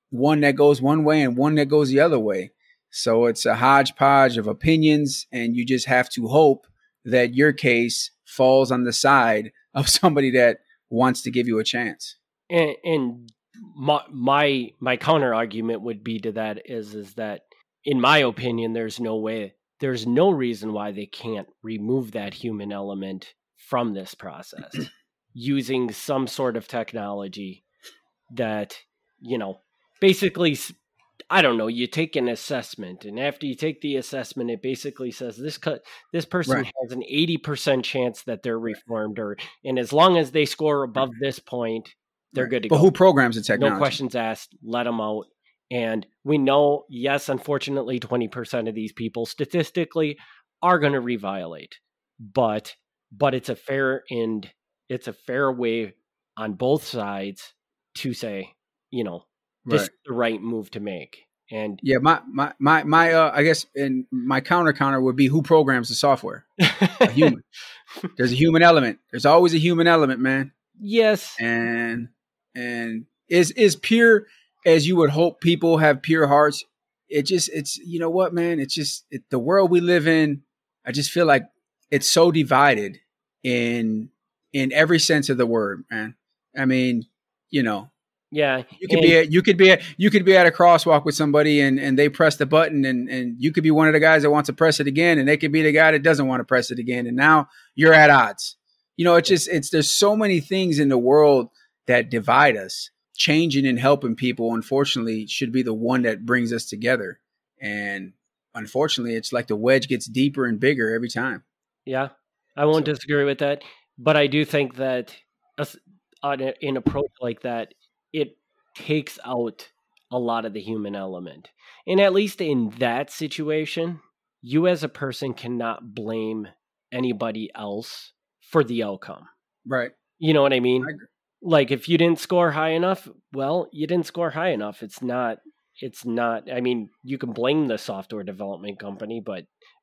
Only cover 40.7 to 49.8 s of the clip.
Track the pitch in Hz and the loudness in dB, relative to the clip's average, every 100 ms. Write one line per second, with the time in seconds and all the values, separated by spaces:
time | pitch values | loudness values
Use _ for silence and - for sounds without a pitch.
40.7 | 143 131 113 131 113 139 131 - 123 113 | -2 -4 -4 -4 -4 -8 -8 -10 -8 -6
41.7 | 113 110 _ _ _ _ 135 123 123 107 | -6 -10 _ _ _ _ -8 -4 -4 0
42.7 | 147 180 - 185 139 123 113 104 107 139 | 4 4 6 4 6 2 0 -4 0 0
43.7 | 98 143 123 131 123 113 110 - _ 113 | 0 -2 -4 -6 -6 -6 -8 -14 _ -8
44.7 | 120 120 113 107 107 101 _ _ _ _ | -6 -4 -4 -6 -6 -10 _ _ _ _
45.7 | 123 113 110 95 _ 135 151 135 139 147 | -6 -4 -6 -8 _ -2 0 2 4 2
46.7 | 143 - 123 135 139 - 131 - 139 - | 0 -6 -8 -4 -4 -4 -8 -6 -6 -4
47.7 | 139 120 127 - 123 113 123 117 123 113 | -6 -6 -8 -4 -4 -4 -8 -8 -6 -6
48.7 | 110 107 - 113 117 113 - 139 180 156 | -8 -10 -10 -10 -8 -10 -8 -6 -4 -4
49.7 | - | -6